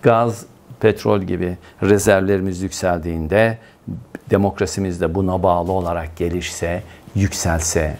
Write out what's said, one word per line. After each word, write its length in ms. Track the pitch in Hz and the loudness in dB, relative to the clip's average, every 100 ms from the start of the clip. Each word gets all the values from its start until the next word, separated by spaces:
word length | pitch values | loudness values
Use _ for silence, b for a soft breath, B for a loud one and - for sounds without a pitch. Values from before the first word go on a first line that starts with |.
gaz, 440 | 131 113 117 107 - - - - | 6 4 2 -2 -12 -20 -20 0
petrol 400 | 107 101 113 104 | 2 2 2 0
gibi 360 | 92 90 90 90 B B | 0 -4 -4 -6 B B
rezervlerimiz 800 | 98 101 92 98 95 98 95 90 | 4 4 6 4 4 0 0 -4
yükseldiğinde, 960 | 95 - 92 87 82 82 80 98 113 117 B B - 95 - - - | -6 -4 -2 -2 -2 -4 0 2 2 0 B B -12 -12 -12 -18 -2
demokrasimiz 720 | 101 98 98 98 - 95 87 | 2 2 0 -2 -2 -4 -2
de 140 | 85 | -2
buna 280 | 87 95 92 | 0 0 0
bağlı 300 | 92 87 87 | 2 2 0
olarak 440 | 95 87 85 80 80 | -2 -2 -4 -6 -6
gelişse, 680 | 85 87 85 - 85 87 - B B | -4 -4 -6 -6 -6 -6 -8 B B
yükselse. 840 | 104 98 - - 80 80 85 78 76 | -2 -2 0 -2 -2 0 0 -2 -4